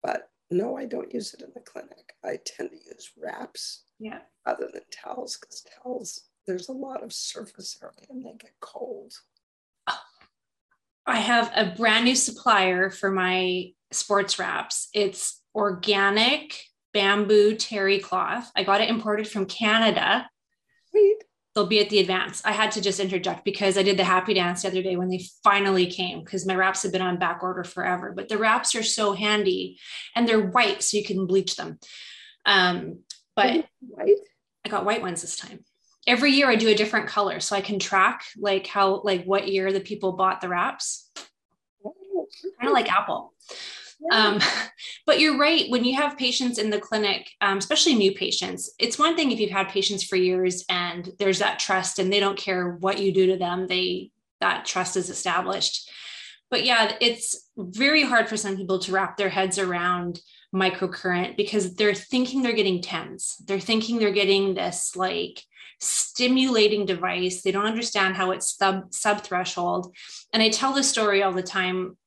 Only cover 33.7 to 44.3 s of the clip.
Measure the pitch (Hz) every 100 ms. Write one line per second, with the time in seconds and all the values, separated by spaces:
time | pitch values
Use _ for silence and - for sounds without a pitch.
33.7 | _ 262 - - 403 - _ _ _ 208
34.7 | 202 190 208 180 170 - - - - _
35.7 | _ _ _ - 240 285 269 277 220 226
36.7 | 208 214 220 - - 196 160 - 196 196
37.7 | 202 - 196 196 254 - - 202 190 190
38.7 | 208 196 190 202 185 175 196 196 190 190
39.7 | 190 190 208 190 185 185 185 180 175 220
40.7 | 277 - - - - - _ _ _ _
41.7 | _ 208 381 381 381 - - 359 - 247
42.7 | 403 - 185 - - - _ - - -
43.7 | - - - 311 220 214